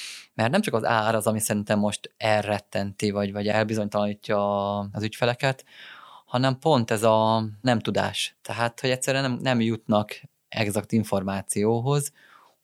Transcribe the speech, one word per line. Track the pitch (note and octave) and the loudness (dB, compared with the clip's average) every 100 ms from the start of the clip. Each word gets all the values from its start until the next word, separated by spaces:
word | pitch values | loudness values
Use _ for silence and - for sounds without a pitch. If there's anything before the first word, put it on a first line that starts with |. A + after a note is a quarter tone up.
| - - - | -14 -16 -10
Mert | - A2 | -2 0
nem | F3 | 2
csak | G#3+ | 0
az | A2+ | 0
ár | - A2+ G#2+ | 2 2 4
az, | A2+ G#2 | 2 2
ami | A2 | 0
szerintem | - G#2 G#2 G#2+ | 0 -2 0 0
most | G#2 G2+ - - | 0 -2 -10 -4
elrettenti, | A2+ G#2+ G2+ G2+ - F#2+ G2+ G2+ G#2+ | 0 0 0 -2 -4 -6 -6 -2 -2
vagy, | G2+ G2+ | 0 -2
vagy | G2+ G#2 | -2 0
elbizonytalanítja | G#2 A2 A2 G#2 G#2 G#2 G#2 - G#2+ G2+ G2+ G2+ G2+ | 0 0 0 -2 -2 -2 -4 -2 0 2 0 0 -2
az | G2+ G#2 | -4 -6
ügyfeleket, | G#2+ - A#2+ B2 C#3 C3 - - - - - - - | -6 -2 -2 0 -2 -2 -8 -20 -20 -20 -20 -20 -6
hanem | B2 C3+ B2+ | 0 0 0
pont | D#3+ C#3+ A2+ | 4 4 4
ez | A2 | 2
a | A2+ A2 A2 A2+ A2 G#2 | 4 6 4 2 0 -2
nem | B2+ A#2 | 0 2
tudás. | G#2 G2+ G2 G2+ - - | 0 -2 -2 -2 -8 -8
Tehát, | - G2+ A#2 - | -8 -4 -4 -2
hogy | C3 | -2
egyszerűen | B2+ - C3+ | -2 -2 -2
nem, | C#3 A#2+ | -2 -2
nem | B2 B2 | 0 2
jutnak | A2+ A2+ - G#2+ G#2 - - _ _ | 2 0 0 0 0 -6 -18 _ _
exakt | - G#2 G#2 G2+ | -4 -2 -2 0
információhoz, | A2+ G#2 G2 F#2+ G2 - - G#2 A#2 B2 C#3+ C#3 - - - - _ | 0 0 -2 -2 -4 -4 0 0 0 0 -2 -2 -10 -20 -20 -20 _